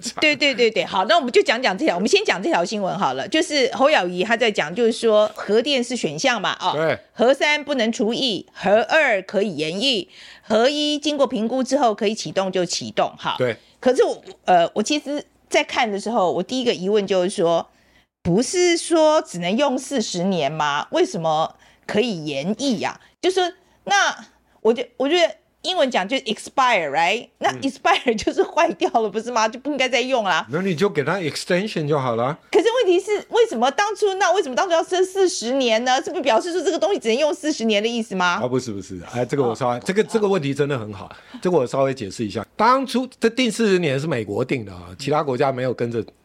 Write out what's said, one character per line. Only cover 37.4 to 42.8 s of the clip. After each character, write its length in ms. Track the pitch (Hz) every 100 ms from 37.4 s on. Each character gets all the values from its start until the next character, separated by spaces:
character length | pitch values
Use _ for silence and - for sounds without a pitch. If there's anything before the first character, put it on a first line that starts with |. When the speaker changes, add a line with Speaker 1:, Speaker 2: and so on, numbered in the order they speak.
| 302
Speaker 1:
十 140 | 311 226
年 160 | 208
的 80 | 220
意 100 | 240
思 140 | 220
吗？ 260 | 190 180 180
Speaker 2:
啊， 60 | 127
不 120 | 127
是， 120 | 120
不 80 | 101
是。 220 | 95 92 82
哎， 140 | 120 120
这 100 | 143
个 80 |
我 120 | 123 110
稍 140 | 127
微， 60 | 120
Speaker 1:
哦。 40 |
Speaker 2:
这 80 | 117
个， 120 | 190
这 160 | 214 226
个 80 | 208
问 120 | 196
题 140 | 139
真 160 | 139 143
的 80 | 139
很 160 | 107
好， 200 | 98 90 - - 247
这 80 | 190
个 80 | 175
我 80 | 120
稍 180 | 135
微 100 | 135
解 160 | 131 98
释 120 | -
一 60 | 110
下。 160 | 110 101 -
当 300 | 220 269